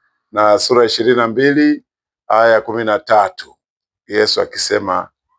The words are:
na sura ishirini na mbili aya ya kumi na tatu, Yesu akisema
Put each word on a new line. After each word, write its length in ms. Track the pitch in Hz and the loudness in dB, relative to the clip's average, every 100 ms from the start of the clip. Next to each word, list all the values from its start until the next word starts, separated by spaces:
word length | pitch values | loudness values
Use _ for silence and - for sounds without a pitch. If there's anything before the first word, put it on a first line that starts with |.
| _ _ _ | _ _ _
na 280 | 107 107 104 | 0 2 2
sura 260 | - 120 117 | 2 2 2
ishirini 300 | - 117 120 | 0 0 2
na 100 | 117 | 0
mbili 560 | 110 139 143 151 147 - _ _ _ - | 0 0 2 0 -2 -8 _ _ _ -2
aya 240 | 110 113 | 2 4
ya 80 | 113 | 2
kumi 220 | 107 113 | 0 -4
na 160 | 110 104 | -2 -4
tatu, 560 | - 107 95 - - _ _ _ _ _ _ | 0 0 0 -4 -20 _ _ _ _ _ _
Yesu 340 | 104 107 - | -2 0 -2
akisema 680 | - - - 104 101 92 87 _ _ | -4 -6 -4 -4 -2 -6 -6 _ _